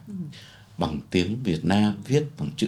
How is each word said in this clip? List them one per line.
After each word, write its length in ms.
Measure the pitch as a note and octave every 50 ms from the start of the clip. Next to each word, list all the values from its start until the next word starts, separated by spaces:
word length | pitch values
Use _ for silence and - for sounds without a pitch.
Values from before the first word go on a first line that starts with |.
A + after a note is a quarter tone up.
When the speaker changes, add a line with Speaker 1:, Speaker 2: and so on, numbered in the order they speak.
| -
Speaker 1:
Ừ. 60 | - G3+ F#3 E3+ D3 - - - - - - - - -
Speaker 2:
bằng 220 | - F2 D#2 D#2 C#2 - -
tiếng 340 | - F#2 F2 G2+ A2 B2+ -
Việt 220 | F#2+ E2 D#2 -
Nam, 320 | E2+ F#2+ G#2 G#2+ G#2 G2+ G2+ -
viết 160 | - C3 D3+ D3+ C#3 - -
bằng 100 | - - -
chữ 100 | - E3+